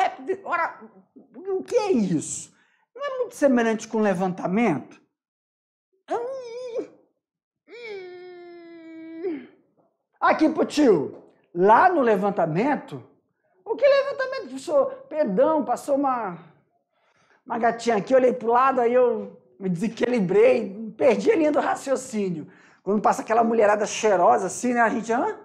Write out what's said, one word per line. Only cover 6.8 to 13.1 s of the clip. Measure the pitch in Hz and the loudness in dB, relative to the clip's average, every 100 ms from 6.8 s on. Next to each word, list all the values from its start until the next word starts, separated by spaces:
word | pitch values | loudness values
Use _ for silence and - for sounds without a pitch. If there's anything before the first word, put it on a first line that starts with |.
| 311 _ _ _ _ _ _ _ _ | -10 _ _ _ _ _ _ _ _
hum. | 440 466 392 359 359 359 359 349 349 339 339 330 320 320 330 359 285 - _ _ _ _ _ _ - | -18 -14 -14 -16 -18 -20 -20 -20 -20 -20 -20 -20 -20 -18 -12 -10 -10 -14 _ _ _ _ _ _ -2
Aqui | 339 - 302 | 0 2 2
pro | - | 0
tio. | 302 - 277 170 127 - - _ _ | -2 2 4 4 0 -10 -20 _ _
Lá | 175 190 240 359 | 2 6 6 6
no | 349 | 4
levantamento, | 240 202 202 190 165 160 269 247 - 135 - | 2 2 0 0 -2 0 0 -2 -6 -16 -18